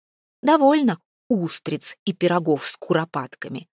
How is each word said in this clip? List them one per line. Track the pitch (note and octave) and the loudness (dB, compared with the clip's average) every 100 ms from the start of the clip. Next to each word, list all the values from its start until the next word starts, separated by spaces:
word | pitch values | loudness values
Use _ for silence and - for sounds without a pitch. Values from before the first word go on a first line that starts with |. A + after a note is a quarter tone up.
| _ _ _ _ | _ _ _ _
Довольно | C#4 D#4 C#4 D4+ B3+ E3 _ _ - | 2 4 6 4 2 -2 _ _ -4
устриц | G#3+ E3+ - - D3+ - - | -2 -2 -4 -4 -8 -8 -10
и | - | -8
пирогов | F3 F3 F3 D#3+ C#3+ | -2 0 0 0 0
с | - - | -2 -6
куропатками. | - E3 E3 D3+ B2+ - - C3+ - | -2 -2 -2 -8 -10 -12 -12 -12 -14